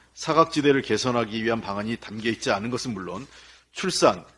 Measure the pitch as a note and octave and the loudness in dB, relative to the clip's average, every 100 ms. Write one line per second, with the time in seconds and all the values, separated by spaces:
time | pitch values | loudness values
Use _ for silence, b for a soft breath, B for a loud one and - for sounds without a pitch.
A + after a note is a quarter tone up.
0 | b - E3 D3+ D#3 D3+ C#3+ C3+ - G#2+ | b -8 2 4 4 4 4 4 2 0
1 | B2+ A#2+ A2 A2+ A2+ A2+ G2+ G2+ A2 A#2 | 0 0 -2 -2 -2 -2 -4 -6 -4 -6
2 | - A2 A2+ G#2 C3 G2+ A#2 A#2+ C3 F#2+ | -8 -6 -4 -2 -2 -2 -2 -6 -6 -8
3 | F2+ F#2+ C#3 b b b b - F#3 - | -8 -10 -12 b b b b -6 -4 4
4 | C#3+ F#2 - | 4 4 -4